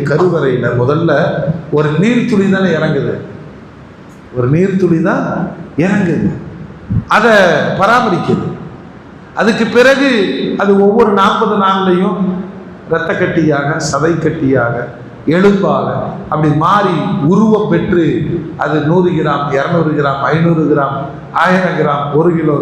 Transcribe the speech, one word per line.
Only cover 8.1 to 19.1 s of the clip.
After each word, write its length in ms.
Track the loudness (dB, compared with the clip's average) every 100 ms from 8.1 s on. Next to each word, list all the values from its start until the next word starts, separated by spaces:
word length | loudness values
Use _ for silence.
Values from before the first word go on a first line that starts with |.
| 0 0 -2 -4 -8 -12 -18 -20 -20 -20 -20 -10
அதுக்கு 320 | -2 0 0 2
பிறகு 440 | 4 4 4 2 2 0 -2 -4 -2
அது 240 | 2 4
ஒவ்வொரு 300 | 4 4 2
நாற்பது 440 | 4 2 2 0 0
நாள்லையும் 640 | 0 2 2 2 0 -2 -2 -4 -8 -14 -18 -18 -4
இரத்த 240 | -4 -2
கட்டியாக, 680 | -2 -2 0 0 0 -2 -4 -4
சதை 260 | -2 0 0
கட்டியாக, 680 | -2 -2 0 2 0 -2 -8 -12 -18 -8 0
எலும்பாக 680 | 2 4 4 2 0 -2 -4 -6 -8 -6
அப்படி 240 | -2 0
மாறி 420 | 2 2 2 2 0 -2 0 2
உருவம் 420 | 4 4 4 2
பெற்று 360 | 0 2 0 2 0 -2 -4 -6 -6
அது 240 | -2 0
நூறு 300 | 2 2 2